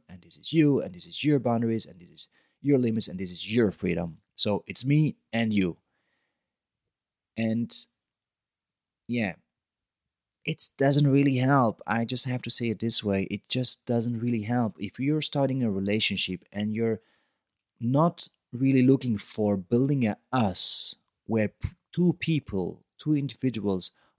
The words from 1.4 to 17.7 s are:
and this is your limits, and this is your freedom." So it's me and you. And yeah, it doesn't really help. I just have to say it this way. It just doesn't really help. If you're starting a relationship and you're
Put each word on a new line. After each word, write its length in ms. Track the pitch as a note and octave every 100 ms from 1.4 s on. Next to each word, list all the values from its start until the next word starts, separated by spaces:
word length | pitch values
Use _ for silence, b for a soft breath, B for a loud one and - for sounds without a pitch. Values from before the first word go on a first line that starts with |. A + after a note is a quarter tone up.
| A#2+ A#2 A#2 A2+ -
and 140 | -
this 120 | F2
is 180 | - - _ _ _
your 160 | C#3 C3+
limits, 300 | A#2+ A2 G2+
and 120 | F2+
this 120 | F#2
is 220 | F2+ -
your 180 | A2+ G#2+
freedom." 500 | - F#2 E2+ E2+ D#2 _ -
So 280 | A2 G2+ -
it's 180 | F#2+ B2+
me 320 | D3+ D3+ - _
and 180 | A#2 A2+
you. 260 | G#2 F#2 D#2 _ _ _ _ _ _ _ _ _ _ _ _ _ _ _ -
And 380 | A2+ A2 A#2 - - _ _ _ _ _ _ _ _ _ _ _ -
yeah, 280 | A#2+ G2+ D#2+ _ _ _ _ _ _ _ _ _ _ -
it 240 | D#3+ - -
doesn't 340 | C#3 C#3+ C#3+
really 260 | C3+ C#3 C3
help. 440 | B2+ C#3 A#2 - -
I 180 | A2 A#2
just 200 | B2+ B2+
have 160 | B2
to 60 | A#2+
say 200 | - A#2+
it 100 | G#2
this 240 | A#2 -
way. 200 | G#2 G2 G2
It 180 | G2+ -
just 360 | C3 B2 - -
doesn't 340 | A#2+ A#2 A#2
really 240 | A#2+ A#2
help. 320 | G#2 A#2+ A2+ -
If 200 | A2 -
you're 220 | C3+ D#3
starting 420 | C#3+ D3 C3+ C3
a 80 | A#2
relationship 760 | G2 G2 G#2+ - G2 - F2+ _
and 220 | G2+ G#2+
you're 280 | G#2+ A2+ A2 _ _ _ _ _ _ _